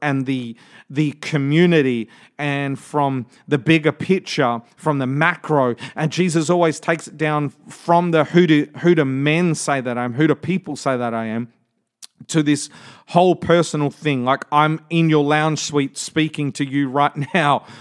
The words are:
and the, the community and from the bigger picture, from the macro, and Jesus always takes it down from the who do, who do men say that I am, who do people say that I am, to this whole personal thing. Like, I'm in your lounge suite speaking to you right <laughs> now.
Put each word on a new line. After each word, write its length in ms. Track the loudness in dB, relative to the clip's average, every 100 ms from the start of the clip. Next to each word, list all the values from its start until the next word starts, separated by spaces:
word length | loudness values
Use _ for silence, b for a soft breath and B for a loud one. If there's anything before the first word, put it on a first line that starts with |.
and 240 | -4 -2
the, 320 | -2 -4 -6 -12 B B B
the 240 | -2 -2
community 960 | -4 -6 -2 0 4 4 4 2 0 -6 b b -8
and 400 | -6 -4 -6 -8
from 480 | -6 -2 0 -2 -8 b -2
the 120 | 0
bigger 340 | 4 2 2
picture, 720 | -2 0 -2 -2 -2 0 -2 -8
from 260 | _ -4 -2
the 60 | -2
macro, 720 | 0 0 -2 -2 0 0 -2 B
and 160 | -4 -4
Jesus 380 | 0 0 0 0
always 320 | 2 2 0
takes 280 | -4 -4 -4
it 100 | -6
down 320 | -2 -2 -4 -8 -20
from 440 | -12 0 2 4
the 120 | 2
who 220 | 4 4 4
do, 220 | 4 2 -2
who 160 | 2
do 100 | 2
men 500 | 2 0 0 2 0
say 280 | -2 -2 -2
that 160 | -2 -4
I 60 |
am, 100 | -4
who 120 | 0 0
do 80 |
people 420 | 0 -2 -4 -4 -6
say 200 | -4 -2
that 160 | -2
I 140 | -4 -6
am, 260 | -6 -8 _ _ _ _ _ -20 _ -4
to 160 | -2
this 260 | 2 0 -2 B B B -2
whole 300 | 2 2 2
personal 540 | 2 2 2 -2 -4
thing. 340 | -4 -4 -2
Like, 200 | 0 -2 0
I'm 340 | 2 2 0 -2
in 180 | 0 2
your 160 | 2
lounge 360 | 2 2 0 -2
suite 360 | -2 -2 -2 -6
speaking 540 | -6 -2 -2 -2 -6
to 120 | -6
you 240 | -4 -2 -2
right 280 | 0 0 -2
<laughs> 160 | -4
now. 300 | 0 2 0 B B